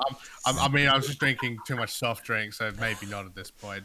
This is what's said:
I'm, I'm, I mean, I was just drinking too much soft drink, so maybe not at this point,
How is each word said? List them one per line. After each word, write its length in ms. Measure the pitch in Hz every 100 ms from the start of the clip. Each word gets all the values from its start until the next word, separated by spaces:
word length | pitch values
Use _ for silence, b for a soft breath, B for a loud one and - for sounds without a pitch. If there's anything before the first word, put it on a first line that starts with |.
| 135
I'm, 80 | 135 B B -
I'm, 120 | 131
I 80 | 139
mean, 140 | 139 143
I 80 | 135
was 100 | 135
just 100 | 139
drinking 400 | 139 127 127 117 -
too 100 | 127
much 140 | 113
soft 320 | - 123 117
drink, 300 | - 110 107
so 180 | 104 110 101
maybe 240 | 113 107
not 220 | 101 101 95
at 80 |
this 160 | 92 92
point, 340 | - 104 98